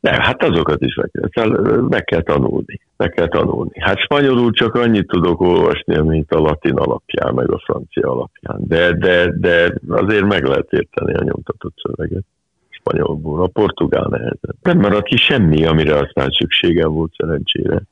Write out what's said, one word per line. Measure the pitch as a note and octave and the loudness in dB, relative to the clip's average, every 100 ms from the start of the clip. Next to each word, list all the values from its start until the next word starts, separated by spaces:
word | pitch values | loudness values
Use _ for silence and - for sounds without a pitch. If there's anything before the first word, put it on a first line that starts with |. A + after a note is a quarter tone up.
Nem, | - - | 0 0
hát | F2+ C3 | -2 0
azokat | E3 E2+ D#2 D2+ | 0 2 0 0
is | B1+ | -2
meg | - - | -4 -8
kell, | - - | -6 -4
kell, | - A2 - G2+ A2 - | -2 0 0 2 2 2
meg | G2+ | 0
kell | - E2+ | 0 -2
tanulni. | D#2+ D2 B1+ - - - _ _ | 0 0 0 -2 -6 -10 _ _
Meg | G#2 | -4
kell | - E2+ | 0 -2
tanulni. | - - - - - | 0 0 -2 -6 -4
Hát | F2 G2 | -4 -2
spanyolul | - C#3+ C#3 B2+ A#2+ | 0 2 2 4 2
csak | A2 A#2 | 2 0
annyit | A#2+ A#2+ G#2+ F2+ | 2 2 2 2
tudok | F#2 F2 E2+ | 0 2 2
olvasni, | F2+ F2 E2+ - - D#2+ | 2 4 2 0 -2 0
mint | D#2 D#2+ D#2 | 2 0 0
a | E2 | 2
latin | D#2 D#2 - | 2 0 0
alapján, | C#2 - - _ - - | 0 0 -2 _ -4 -2
meg | B1+ B1+ | 0 0
a | - | -2
francia | - - - - - | -2 -6 -4 -4 -2
alapján. | B1 - _ - - - | -2 -6 _ -12 -8 -2
De, | E2 F2 | 2 2
de, | E2+ F#2 F2+ F2 E2+ | 2 2 2 2 0
de | F2+ E2+ F2 - - | 2 4 2 0 -4
azért | - G2 G#2+ G2 | -2 2 2 2
meg | G2 | 2
lehet | C2+ C2+ - | 2 0 0
érteni | D2+ C#2+ - - | -2 -2 -4 -2
a | - | -2
nyomtatott | - - - - - - | -2 -4 -8 -10 -10 -10
szöveget | - - D#2+ F2+ G2 _ _ _ _ | -10 -8 -6 -8 -10 _ _ _ _
spanyolból. | - - D#2+ D2+ D2+ D#2 D2+ | -10 -4 -2 -2 -4 -6 -2
A | F2+ | -2
portugál | - G2+ - D2 - - | 0 -2 0 -2 0 -2
nehezebb. | - A#1 - - - | -4 -6 -8 -10 -6
Nem | - F3 | 0 2
maradt | G2+ G2+ - | 2 0 0
ki | A#2+ | 0
semmi, | - C3+ F2+ D#2 E2 | 0 2 2 4 2
amire | D#2+ D2+ D2+ | 2 2 2
aztán | C#2+ - C2+ | 0 -2 -2
szükségem | - - - F2 E2+ E2 | -2 -2 0 0 2 0
volt, | D#2 D#2+ _ | -2 -4 _
szerencsére. | D#2+ D#2 - - - - G2+ | -6 -4 -4 -4 -2 -2 -4